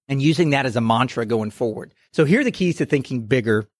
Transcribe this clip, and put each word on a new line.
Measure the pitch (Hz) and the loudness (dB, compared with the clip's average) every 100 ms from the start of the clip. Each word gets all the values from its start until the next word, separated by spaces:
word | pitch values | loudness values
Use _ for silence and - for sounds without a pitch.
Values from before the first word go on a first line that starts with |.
| - | -6
and | 139 | 0
using | 143 151 160 | 2 2 2
that | 139 131 | 2 0
as | 113 | 0
a | |
mantra | 113 113 127 - 110 | 2 2 0 -2 -2
going | 113 107 | -2 -2
forward. | - 120 110 - _ _ | -4 -6 -6 -12 _ _
So | - | 0
here | 147 220 | 4 4
are | |
the | 254 | 2
keys | - 180 156 | 0 -2 -2
to | 151 | 0
thinking | 143 - 127 107 | -2 -2 -6 -2
bigger. | 131 110 107 104 | 0 2 0 -2